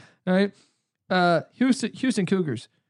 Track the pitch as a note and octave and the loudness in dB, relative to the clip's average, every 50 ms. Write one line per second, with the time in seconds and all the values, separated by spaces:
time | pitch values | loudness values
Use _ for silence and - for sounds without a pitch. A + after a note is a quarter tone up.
0 | - - _ _ _ F#3 F#3 F#3+ G3+ G3 - _ _ _ _ _ _ _ _ _ | -20 -20 _ _ _ 0 2 2 2 0 -4 _ _ _ _ _ _ _ _ _
1 | _ - F#3 F#3 F3 F3 E3+ D3 - - _ - B3 C4 A#3 - A#3 - - - | _ -2 0 2 2 2 2 0 -2 -6 _ 0 0 0 2 0 -2 -6 -6 -4
2 | C4 C4 - G#3 F3 - G3 F#3+ E3+ C#3+ A2+ - - - _ _ _ | -2 -2 0 0 0 0 0 0 0 -2 -6 -8 -10 -16 _ _ _